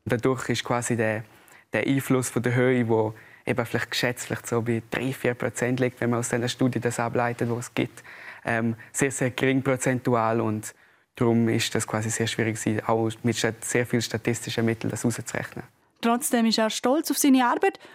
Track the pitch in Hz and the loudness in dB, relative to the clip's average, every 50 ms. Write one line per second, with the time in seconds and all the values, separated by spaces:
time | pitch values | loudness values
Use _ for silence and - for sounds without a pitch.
0 | - - 127 117 - 131 131 127 - - 120 - - - 123 120 123 - 120 113 | -4 -2 -2 2 2 0 0 0 -2 -4 -4 -4 -2 -2 -2 -2 0 0 0 0
1 | 113 110 107 110 110 - - - - - - - _ _ - 110 - 131 139 139 | 0 0 0 -2 -6 -12 -20 -20 -20 -20 -20 -20 _ _ -2 0 2 2 0 0
2 | - - 131 127 120 - - 123 113 123 120 127 123 131 131 123 117 113 113 110 | 2 2 2 2 2 0 -2 -2 0 0 2 2 4 4 4 2 2 2 2 2
3 | 107 110 110 - - - - - - 127 123 123 117 - - 117 - - - - | 2 0 -4 -8 -18 -20 -20 -10 -4 -4 -2 -2 -2 -2 -2 -4 -4 -2 -4 -2
4 | - 123 120 - - - 113 - - - 120 117 113 120 117 113 - - - - | 0 0 -2 -2 -6 -6 -6 -6 -4 -2 -2 -2 0 0 -2 -2 -2 -4 -6 -4
5 | 123 135 131 - - 123 123 - - 120 - - 120 123 127 120 123 123 - - | -4 -4 -4 -2 0 -2 0 0 -4 -4 -2 -2 -2 0 0 0 0 -2 -2 -2
6 | 120 117 120 117 117 - 131 120 117 123 - - 131 127 120 113 120 120 - - | -2 0 0 0 0 -2 -2 -2 -2 -2 -2 0 0 0 0 0 -2 -2 -2 -2
7 | 117 117 120 120 120 120 120 - 127 117 117 120 120 - - 127 131 - - - | -4 -2 0 0 -2 -2 -2 -2 -4 -4 -4 -4 -6 -8 -4 -4 -4 -4 -6 -12
8 | - - - - - - - - - - 117 113 117 117 113 - - - - - | -20 -20 -20 -20 -18 -18 -10 -2 0 0 2 2 2 0 -2 -4 -8 -6 0 0
9 | 143 139 - - 135 127 - - 131 131 135 135 131 139 131 123 - 131 131 120 | 2 2 2 0 0 0 0 2 2 2 2 2 2 2 0 2 2 0 0 0
10 | - 127 123 113 110 110 113 117 113 110 107 107 - - - _ _ _ _ _ | 2 2 2 2 2 2 2 2 0 0 -2 -4 -6 -10 -14 _ _ _ _ _
11 | _ _ - - 127 117 113 117 117 113 113 113 - - - 113 - - - 107 | _ _ -2 2 4 4 6 4 4 4 2 0 0 0 -2 -2 -2 0 -2 -2
12 | 110 113 - - 113 110 - - 110 113 107 - - 117 107 107 - - 113 113 | -2 -2 -2 -2 -2 -2 0 -2 -2 -2 -2 -2 0 0 0 0 0 0 0 2
13 | 113 110 110 - - 120 110 - - 113 107 - - - - 120 120 - - 120 | 2 0 -2 -2 -2 -2 0 0 0 -2 -2 -4 -6 -2 0 0 0 0 0 -2
14 | 113 - - 110 - 120 117 - - 123 - 117 113 113 113 - - 113 107 - | -2 -2 -4 -4 -2 -2 -2 -2 -4 -6 -2 0 0 0 0 0 -4 -6 -4 -2
15 | - 120 117 - 120 - - - - - - - - - _ _ _ _ _ - | -2 -2 -2 -4 -6 -6 -6 -6 -6 -6 -10 -14 -14 -16 _ _ _ _ _ -2
16 | - 233 233 240 - - 254 233 226 226 - 226 220 214 - - - 247 269 330 | 0 0 0 0 0 0 0 2 2 2 2 2 0 0 0 0 0 2 2 2
17 | 320 - 285 - - 285 262 262 247 240 302 311 392 392 392 - - - - | 0 -2 0 2 4 6 6 6 6 4 2 2 2 0 0 -2 -14 -20 -20